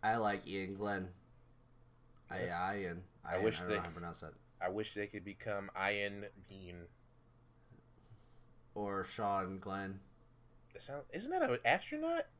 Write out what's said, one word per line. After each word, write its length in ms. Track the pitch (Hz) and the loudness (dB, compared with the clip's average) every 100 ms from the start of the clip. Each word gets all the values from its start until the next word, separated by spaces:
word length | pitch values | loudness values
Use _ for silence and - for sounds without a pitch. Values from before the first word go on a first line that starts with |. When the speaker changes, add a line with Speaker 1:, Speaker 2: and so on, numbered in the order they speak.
Speaker 1:
I 120 | 110 117 | 4 4
like 300 | 107 101 85 | 4 2 0
Ian 280 | 95 95 98 | -2 -2 -2
Glenn. 340 | 104 98 92 - - - - - - - - - - - - | 0 0 -2 -8 -20 -20 -20 -20 -20 -20 -20 -20 -20 -20 -8
I, 140 | 92 90 | -2 0
Speaker 2:
Yeah. 300 | 87 92 101 | 2 2 0
Speaker 1:
Ian. 280 | 92 85 95 - - | -2 -4 -8 -14 0
Speaker 2:
I 100 | 92 | 4
Speaker 1:
Ian, 80 | |
Speaker 2:
wish 120 | 107 - | 4 2
Speaker 1:
I 20 | |
don't 80 | 87 | 0
Speaker 2:
they 60 | 104 | 0
Speaker 1:
know 60 | |
how 60 | 85 | 0
to 60 | |
pronounce 260 | 82 85 85 | -6 -8 -8
that. 120 | 80 - - - | -10 -12 -20 -2
Speaker 2:
I 80 | 90 | 0
wish 240 | 98 107 | 2 -2
they 140 | - 104 | -2 -4
could 180 | 104 92 | -4 -8
become 440 | 98 - 101 98 92 | -8 -4 -2 -2 0
Ian 480 | 98 104 101 101 101 - 92 | 2 4 0 -2 -8 -12 -18
Bean. 280 | 95 90 87 85 - - - - - - - - - - - - - - - - - - - | -14 -12 -12 -12 -18 -20 -20 -20 -20 -20 -20 -20 -20 -20 -20 -20 -20 -20 -20 -20 -20 -12 -6
Speaker 1:
Or 280 | 101 98 | -2 -2
Sean 560 | 92 - 104 98 92 95 | -2 -2 2 2 2 -2
Glenn. 400 | 95 95 98 98 - - - - - - - | -4 -4 -4 -6 -12 -20 -20 -20 -20 -20 -18
Speaker 2:
That 80 | - | -16
sound, 200 | - 143 135 | -10 -10 -6
isn't 200 | 156 240 | -8 -2
that 100 | 370 | 2
an 160 | 302 123 117 | 4 4 6
astronaut? 600 | 165 - 302 320 339 294 - | 4 4 -2 0 0 -2 -8